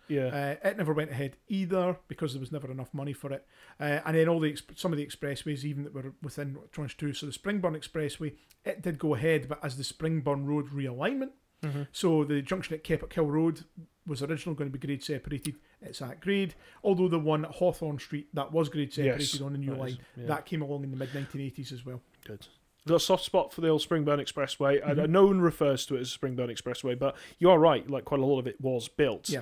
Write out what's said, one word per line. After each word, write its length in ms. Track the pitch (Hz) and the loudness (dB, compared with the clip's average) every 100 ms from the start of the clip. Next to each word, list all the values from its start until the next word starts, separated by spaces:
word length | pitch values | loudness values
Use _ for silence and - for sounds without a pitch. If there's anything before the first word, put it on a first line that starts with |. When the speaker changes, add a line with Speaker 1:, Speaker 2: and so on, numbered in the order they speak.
| _ | _
Speaker 1:
Yeah. 480 | 143 131 143 139 147 | -2 0 -2 -4 -2
Speaker 2:
Uh, 60 | 196 | -2
it 80 | 202 | 0
never 160 | 156 | 0
went 180 | 151 151 | 0 -2
ahead 240 | 131 139 - _ | -4 -6 -8 _
either 480 | 196 185 185 180 180 _ | -4 0 0 0 -2 _
because 240 | - 156 | -6 -6
there 80 | 135 | -6
was 140 | 131 | -8
never 180 | 147 135 | -8 -8
enough 220 | 131 123 | -10 -8
money 180 | 143 139 | -8 -6
for 200 | 139 139 | -8 -8
it. 120 | 135 - _ - - | -10 -10 _ -20 -6
Uh, 220 | 147 147 160 | -2 -2 2
and 100 | 160 | 4
then 140 | 160 | 4
all 100 | 170 | 4
the 140 | 156 | 2
exp-, 260 | 147 - - | -2 -12 -6
some 140 | 185 | -2
of 40 | 151 | -2
the 80 | 143 | -4
expressways 600 | - 143 139 - 143 147 | -8 -6 -6 -4 -4 -4
even 180 | 139 | -6
that 100 | 143 | -8
were 200 | 139 131 - | -10 -12 -10
within 340 | 139 131 143 135 - | -10 -8 -8 -8 -12
Tranche 240 | - 139 - | -8 -8 -6
two. 160 | 147 | -6
So 140 | 131 147 | -6 -8
the 80 | |
Springburn 420 | - 196 208 180 156 | -8 -2 0 0 -2
Expressway, 580 | - 160 147 - 156 - _ _ | -6 -4 -4 -4 -8 -8 _ _
it 180 | - - | -8 -4
did 160 | 175 147 | -4 -2
go 160 | 160 139 | 0 2
ahead, 340 | 156 160 131 | 2 2 0
but 100 | 147 | -6
as 120 | 151 127 | -6 -6
the 80 | |
Springburn 600 | 135 - 160 160 143 143 139 | -10 -4 -2 0 0 -2 0
Road 220 | 147 139 | -2 -2
realignment. 600 | 139 135 123 175 269 262 - _ _ | -4 -6 -2 -2 -2 -4 -8 _ _
Speaker 1:
Mm-hmm. 200 | 156 143 143 | -6 -6 -6
Speaker 2:
So 320 | - 185 156 | 0 4 4
the 180 | 147 147 | 4 0
junction 340 | 135 190 - 156 | 0 -4 -4 -8
at 80 | |
Keppoch 300 | - 156 160 | -2 -2 -2
Hill 120 | - 151 | 0 2
Road 380 | 151 165 160 - - 160 _ - | 2 2 0 -10 -20 -20 _ -8
was 160 | 135 | -6
originally 340 | 143 160 - 147 | -4 -4 -4 -4
gonna 140 | 143 | -6
be 80 | 131 | -6
grade 240 | 135 139 | -4 -6
separated. 520 | - 139 - 143 - - _ _ | -4 -6 -4 -6 -6 -10 _ _
It's 200 | - 123 | -16 -12
at 180 | 131 151 | -12 -6
grade. 340 | 180 202 190 - - - | 0 2 2 -4 -20 -4
Although 240 | 208 185 185 | 2 4 4
the 100 | 165 | 2
one 260 | 151 151 156 | 2 2 0
at 60 | |
Hawthorne 460 | - 180 165 160 147 | 0 0 0 -4 -6
Street 300 | - 147 147 | -6 -8 -6
that 180 | - 139 | -6 -2
was 180 | 160 151 | 0 0
grade 260 | 156 139 143 | 0 -4 0
Speaker 1:
Yes, 0 | 135 123 139 | 2 2 -2
Speaker 2:
separated 120 | 139 | -2
on 120 | 139 | -4
the 40 | 139 | -4
new 140 | 135 | -4
Speaker 1:
that 80 | 135 | -4
Speaker 2:
line, 100 | 131 | -6
Speaker 1:
is, 80 | 127 - - | -8 -12 -10
yeah. 80 | 123 | -4
Speaker 2:
that 180 | 151 - | -4 -2
came 160 | 160 | -4
along 220 | 143 143 | -4 -4
in 80 | 139 | -6
the 60 | 131 | -6
mid 180 | 131 139 | -6 -6
nineteen 260 | 139 135 | -8 -8
eighties 300 | 139 127 127 | -8 -8 -12
as 120 | 127 123 | -12 -12
well. 160 | 123 _ _ - | -14 _ _ -16
Speaker 1:
Good. 200 | 107 - _ _ _ 151 | -16 -18 _ _ _ 4
Got 80 | 165 | 4
a 40 | |
soft 240 | - 185 | 6 2
spot 280 | - 190 - | 4 2 2
for 100 | - | 0
the 80 | 165 | 2
old 120 | 156 | 2
Springburn 380 | - 165 147 143 | 2 0 2 0
Expressway. 680 | 135 - 156 - 139 143 147 | 0 -4 -4 0 4 4 4
I, 80 | |
Speaker 2:
Mm-hmm. 180 | 143 156 | 2 4
Speaker 1:
no 140 | 175 196 | 8 8
one 160 | 190 | 8
refers 460 | 170 160 147 131 - | 4 4 2 2 0
to 80 | 135 | -4
it 60 | |
as 120 | 127 | -4
a 60 | - | -4
Springburn 320 | 135 127 123 | -4 -2 -4
Expressway, 480 | 113 - 120 135 123 | -4 -6 -4 -4 0
but 160 | 135 - - - | -2 -2 -14 4
you 100 | 170 | 8
are 80 | 175 | 10
right. 320 | 165 131 - | 10 6 0
Like, 160 | 135 - | -6 -2
quite 140 | 139 | 0
a 60 | 135 | 2
lot 120 | 135 | 2
of 60 | 123 | 0
it 140 | - | -4
was 260 | 131 127 - | -2 -2 -4
built. 420 | - 143 101 - | 2 2 2 -4
Speaker 2:
Yeah. 100 | 143 | -4